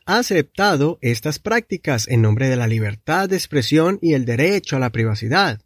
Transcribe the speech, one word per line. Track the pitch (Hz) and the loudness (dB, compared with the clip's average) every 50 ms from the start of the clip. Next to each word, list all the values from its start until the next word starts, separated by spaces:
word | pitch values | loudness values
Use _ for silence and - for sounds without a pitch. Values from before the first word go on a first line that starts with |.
| - | -4
ha | - 185 226 | -2 0 0
aceptado | 247 - 202 170 143 - - - - 208 185 139 139 156 170 - | 0 0 0 0 0 -2 -2 0 2 2 2 2 0 0 -2 -2
estas | - 123 120 117 - 151 151 - | -2 -2 -2 -2 -2 -6 -6 -6
prácticas | - 208 226 233 233 - 196 170 - 165 139 113 110 - | -4 -2 -2 -2 -2 -4 -8 -6 -4 -2 -2 -2 -2 0
en | 131 120 | 2 2
nombre | 110 107 107 110 135 131 | 4 4 2 2 2 0
de | 131 | 0
la | 123 120 113 | 0 0 0
libertad | 113 113 107 101 101 107 - - 156 180 196 185 | 0 0 -2 -4 -6 -8 -6 -2 -2 -2 0 0
de | 190 | -2
expresión | 175 - - - 147 123 - 147 156 160 175 196 196 | -4 -4 -2 -2 -2 0 2 2 4 4 2 0 0
y | - 165 156 | 0 2 2
el | 135 127 | 2 0
derecho | 117 117 113 147 180 202 196 180 - 147 | 0 0 0 2 2 2 0 -2 -2 -4
a | 131 | -2
la | 131 120 | -2 -2
privacidad. | 107 117 113 113 107 107 - 113 139 185 196 170 117 104 _ | -2 -2 -2 0 -2 -2 -2 0 0 0 0 0 -2 -6 _